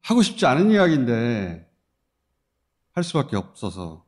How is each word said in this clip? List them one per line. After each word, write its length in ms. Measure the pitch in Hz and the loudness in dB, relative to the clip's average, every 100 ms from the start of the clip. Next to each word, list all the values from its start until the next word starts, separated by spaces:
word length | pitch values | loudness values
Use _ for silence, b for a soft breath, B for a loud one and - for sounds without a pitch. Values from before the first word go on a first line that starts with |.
하고 200 | - 240 | 2 2
싶지 240 | 208 - 160 | 2 2 0
않은 240 | 135 208 | 2 4
이야기인데 1000 | 208 185 151 120 113 120 113 92 85 85 _ _ _ _ _ _ _ _ _ _ _ _ | 4 4 2 0 0 -2 -2 -6 -10 -18 _ _ _ _ _ _ _ _ _ _ _ _
할 100 | - | -6
수밖에 340 | 170 156 - 101 | -2 -2 -2 -4
없어서 680 | 95 - 101 90 85 80 | -6 -12 -12 -10 -14 -14